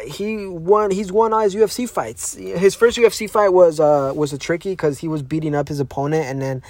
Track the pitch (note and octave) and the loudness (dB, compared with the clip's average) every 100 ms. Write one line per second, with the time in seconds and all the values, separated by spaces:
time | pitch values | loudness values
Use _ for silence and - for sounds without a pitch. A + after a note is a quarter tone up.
0 | A2+ D#3 G#3 G#3+ G3 F3 E3 G#3 G#3 F#3+ | -6 -8 -6 -6 -8 -4 2 4 2 -2
1 | G3 G3+ A3 A3 G#3 G3 G#3 - B3 F#3 | 0 2 2 2 2 2 0 0 -6 -4
2 | A#2 - - - F#3 F3+ G3 - A#3 A#3 | -6 -8 -10 -10 -8 2 2 2 -4 2
3 | A3+ - G#3 A3 G3+ F3+ E3+ D3+ D3+ D3 | 2 2 -2 2 4 6 6 6 4 4
4 | C3+ D3+ D3 C#3+ - E3 G3 F#3 D#3 C3+ | 0 -2 -4 -4 -4 -4 -4 -2 -2 -2
5 | E3 D#3 C3 D#3 D3+ D3 C#3+ C#3+ C3 - | -4 -6 -4 -4 -2 -2 -2 -4 -4 -4
6 | C#3+ D#3 C3 C3+ C3+ C3 | -2 -2 -2 -4 -6 -6